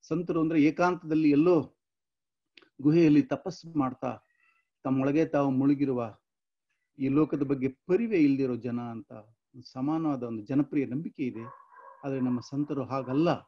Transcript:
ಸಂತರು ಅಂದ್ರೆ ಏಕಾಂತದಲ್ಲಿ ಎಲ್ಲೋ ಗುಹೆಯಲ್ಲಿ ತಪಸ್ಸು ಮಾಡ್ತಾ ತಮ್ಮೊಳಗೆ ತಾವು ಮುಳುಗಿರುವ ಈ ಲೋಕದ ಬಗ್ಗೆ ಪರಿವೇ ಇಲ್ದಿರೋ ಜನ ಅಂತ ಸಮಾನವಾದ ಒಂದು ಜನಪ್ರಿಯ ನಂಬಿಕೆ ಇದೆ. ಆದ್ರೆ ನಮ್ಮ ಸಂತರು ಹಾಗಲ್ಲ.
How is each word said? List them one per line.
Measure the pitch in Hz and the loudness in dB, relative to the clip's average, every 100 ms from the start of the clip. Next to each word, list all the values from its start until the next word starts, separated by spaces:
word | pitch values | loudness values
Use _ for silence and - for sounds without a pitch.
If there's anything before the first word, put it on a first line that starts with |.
ಸಂತರು | - 165 170 165 | -4 -6 -2 -2
ಅಂದ್ರೆ | 156 160 | 0 4
ಏಕಾಂತದಲ್ಲಿ | 147 151 175 175 160 156 156 | 2 2 0 -2 -2 0 2
ಎಲ್ಲೋ | 143 165 170 127 _ _ _ _ _ _ _ _ _ _ _ | 4 4 4 0 _ _ _ _ _ _ _ _ _ _ _
ಗುಹೆಯಲ್ಲಿ | 139 160 165 147 | 2 6 6 6
ತಪಸ್ಸು | 135 143 190 - 165 160 | 4 -2 -6 -12 -8 -2
ಮಾಡ್ತಾ | 131 127 127 110 _ _ _ _ _ _ | -2 -2 -8 -8 _ _ _ _ _ _
ತಮ್ಮೊಳಗೆ | 135 131 135 147 160 | -2 0 2 2 0
ತಾವು | 151 139 | 0 0
ಮುಳುಗಿರುವ | 131 135 143 139 123 117 104 _ _ _ _ _ _ _ - | 2 2 2 0 -2 -4 -10 _ _ _ _ _ _ _ -4
ಈ | 135 | 0
ಲೋಕದ | 139 156 156 | 2 2 0
ಬಗ್ಗೆ | 135 135 131 | -2 -2 -2
ಪರಿವೇ | 131 - 185 233 208 | -6 -2 0 0 2
ಇಲ್ದಿರೋ | 147 139 135 120 | 2 2 0 -4
ಜನ | 117 120 | -6 -6
ಅಂತ | 120 113 101 120 107 _ _ 131 - | -8 -12 -14 -20 -20 _ _ -20 -18
ಸಮಾನವಾದ | 131 135 160 160 135 | -6 -4 -2 -2 -4
ಒಂದು | 120 113 | -6 -8
ಜನಪ್ರಿಯ | 104 135 147 151 | -2 -2 0 -2
ನಂಬಿಕೆ | 135 127 170 - | -2 -4 -8 -6
ಇದೆ. | 131 107 117 - _ - - - | -8 -6 -14 -18 _ -20 -20 -14
ಆದ್ರೆ | 143 135 | -8 -4
ನಮ್ಮ | 127 123 | -2 -4
ಸಂತರು | 117 139 147 147 | -6 -6 -4 -4
ಹಾಗಲ್ಲ. | 120 135 123 135 170 127 | -4 -6 -2 0 2 0